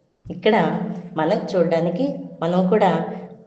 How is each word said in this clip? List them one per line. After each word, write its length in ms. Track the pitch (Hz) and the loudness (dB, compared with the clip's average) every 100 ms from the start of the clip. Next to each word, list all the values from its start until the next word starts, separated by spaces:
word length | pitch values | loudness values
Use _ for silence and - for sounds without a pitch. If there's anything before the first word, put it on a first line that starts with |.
| _ _ - | _ _ -14
ఇక్కడ 500 | - 214 208 160 - - - - 160 | -2 2 4 2 0 -4 -8 -8 -2
మనకు 420 | 156 202 - 185 | 0 0 0 0
చూడడానికి 560 | 165 165 170 196 277 - - - | 2 2 0 0 -2 -4 -10 -6
మనం 260 | 165 180 185 | 0 2 4
కూడా 360 | 214 196 165 - - - - | 4 4 2 -2 -8 -14 -12